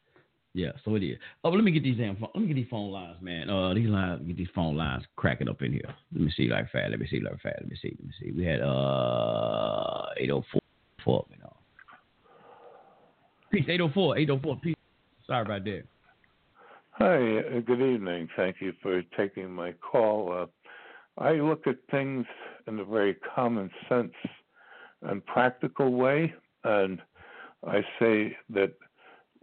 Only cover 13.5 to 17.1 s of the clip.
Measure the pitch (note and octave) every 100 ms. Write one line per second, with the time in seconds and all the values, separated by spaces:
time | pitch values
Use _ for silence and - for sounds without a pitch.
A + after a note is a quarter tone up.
13.5 | G3+ C#3+ F3 E3 G3 D#3+ B2 D3+ C3+ D3+
14.5 | A#2+ E3+ D#3 _ _ _ _ - B2+ G#2+
15.5 | G2+ G2+ F2+ C2 _ _ _ _ _ _
16.5 | _ - - _ - G3